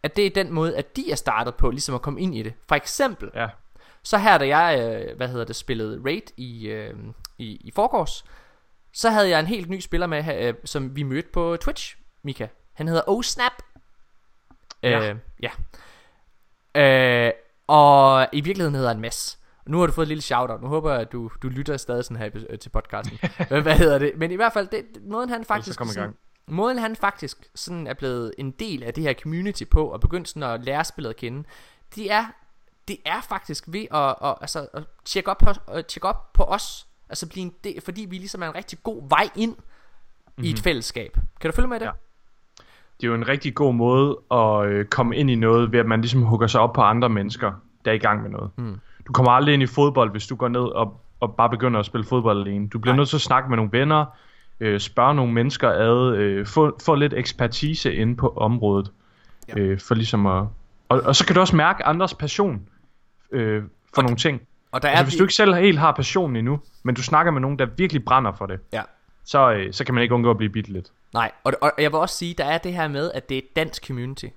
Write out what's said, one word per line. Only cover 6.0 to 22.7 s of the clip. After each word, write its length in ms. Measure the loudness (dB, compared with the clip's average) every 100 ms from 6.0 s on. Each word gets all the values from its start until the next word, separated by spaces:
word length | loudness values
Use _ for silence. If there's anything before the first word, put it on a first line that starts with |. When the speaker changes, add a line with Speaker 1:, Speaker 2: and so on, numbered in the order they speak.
| -6
Speaker 1:
Raid 160 | -6 -8 -18
i, 300 | -16 -12 -10
øh, 260 | -10 -12 -16 -18 -18 -20 -14
i, 80 | -14
i 240 | -14 -8 -2
forgårs, 500 | 0 0 -2 -6 -14 -20 _ _ _ _ _
så 160 | -2 2
havde 200 | 4 4
jeg 100 | 2
en 60 | 0
helt 220 | -6 -6
ny 100 | -10
spiller 280 | -4 -4 -2
med, 360 | -4 -4 -4 -4
øh, 80 | -4 -8
som 300 | -8 -6 -6
vi 80 |
mødte 260 | -6 -6 -4
på 240 | -2 -2 -2
Twitch, 360 | -4 -4 -12 -16 -20 _
Mika. 240 | -12 -10 -12 _ _
Han 140 | -8 -2
hedder 140 | 0 0
Oh 160 | -2
Snap. 300 | -2 -2 -2 -4 -20 -20 _ -20 -20 _ _ _ _ -20 _ -6
Speaker 2:
Ja. 260 | -2 0 -2
Speaker 1:
Øh, 60 | -8 -16 -12
ja. 60 | -10 -8 -10 -10 -20 -20 _ _ _ _ _ _ _ 2
Øh, 560 | 6 6 4 4 0 -2 _ _ 4
og 600 | 8 8 8 8 6 2
i 100 | -2
virkeligheden 340 | -4 -2 -2 0
hedder 140 | -2
han 100 | -2
Mads. 380 | -6 -8 -10 -14 -20 _ -4
Og 60 |
nu 80 | 0
har 60 | 2
du 60 |
fået 100 | 2 -2
et 20 |
lille 140 | -4
shout-out. 400 | -2 -2 -2 -6
Nu 60 | -4
håber 240 | -4 -2
jeg, 100 | -2
at 100 | -4
du, 180 | -8 -10 -10
du 60 | -8
lytter 280 | -6 -6 -8
stadig 260 | -4 -6
sådan 140 | -6 -8
her 120 | -10
epi-, 160 | -10 -14
øh, 100 | -16
til 100 |
podcasten. 500 | -4